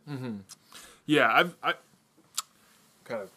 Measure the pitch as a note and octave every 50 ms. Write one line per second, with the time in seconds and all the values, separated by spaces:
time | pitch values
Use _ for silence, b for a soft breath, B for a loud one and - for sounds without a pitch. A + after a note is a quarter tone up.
0 | - C#3+ C#3+ B2+ B2+ A#2+ G#2+ G2+ F#2+ - - B B B B B B B B B
1 | B - D3+ C#3+ B2 A2 A#2 D3+ F3 F3 - _ - E3 E3+ - - _ _ _
2 | _ _ _ _ _ _ - - - _ _ b b b b b b b _ _
3 | - - A#2+ G#2+ G2 F#2 _